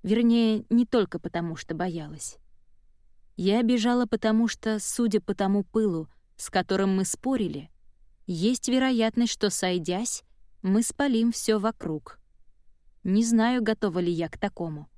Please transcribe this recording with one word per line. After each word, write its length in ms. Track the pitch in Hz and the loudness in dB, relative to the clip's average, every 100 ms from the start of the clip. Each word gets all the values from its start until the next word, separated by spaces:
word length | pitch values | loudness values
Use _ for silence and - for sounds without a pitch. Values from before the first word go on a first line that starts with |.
Вернее, 640 | 180 220 233 233 226 214 - | 2 2 4 4 4 0 2
не 160 | 233 | 2
только 340 | 240 247 190 165 | 4 0 0 -4
потому, 380 | 170 170 170 160 | -6 -6 -6 -8
что 180 | - | -8
боялась. 640 | 160 180 165 147 151 - - - - _ - _ _ _ - - - | -4 -4 -4 -10 -12 -14 -16 -20 -20 _ -20 _ _ _ -20 -18 -2
Я 200 | 185 220 | 0 2
бежала 420 | 233 247 233 247 | 2 2 2 0
потому, 440 | 233 226 220 220 226 | 0 0 2 2 0
что, 300 | - 220 214 | -2 -4 -4
судя 400 | - - 233 208 | -4 -2 0 0
по 160 | - | -2
тому 300 | 196 196 202 | -2 0 0
пылу, 460 | 190 220 214 165 160 - _ - | 0 0 0 -2 -8 -16 _ -16
с 140 | - | -2
которым 440 | 185 175 190 196 | -2 0 0 2
мы 120 | 190 190 | 0 -2
спорили, 640 | - 254 254 185 143 156 _ - _ - _ - | -4 -4 -2 -2 -6 -14 _ -20 _ -20 _ -8
есть 420 | 165 202 254 - | 0 0 0 0
вероятность, 640 | 254 262 240 220 233 233 | 2 2 2 2 2 0
что, 160 | - 208 | 0 -2
сойдясь, 760 | - 185 180 160 180 240 - _ _ - - | 0 0 -2 -2 -4 -4 -8 _ _ -20 -6
мы 220 | 190 202 | 0 2
спалим 500 | 240 - 285 226 233 | 2 -2 0 2 2
всё 260 | - - 214 | 0 0 0
вокруг. 600 | 214 - - 156 - - _ _ - _ - - - - | 0 -4 -6 -6 -8 -20 _ _ -20 _ -20 -20 -20 -10
Не 220 | 185 202 | -2 0
знаю, 380 | 226 233 226 254 | 2 4 4 2
готова 360 | 220 220 202 175 | 0 0 0 0
ли 120 | 175 | 0
я 160 | 165 160 | 0 -4
к 80 | - | -4
такому. 540 | 202 - 170 151 147 | -6 -4 -8 -8 -14